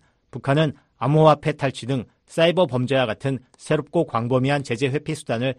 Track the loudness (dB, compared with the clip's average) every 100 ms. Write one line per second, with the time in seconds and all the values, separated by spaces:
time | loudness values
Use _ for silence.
0 | _ _ _ -10 -2 0 0 -4 _ -6
1 | 0 6 6 4 0 -4 -4 -4 -6 -4
2 | -6 _ _ 0 2 2 0 -2 0 0
3 | 0 -2 -4 -6 _ _ -4 -4 -2 -2
4 | -2 -2 0 0 0 -2 -2 -4 -2 -4
5 | -6 -10 -6 -4 -4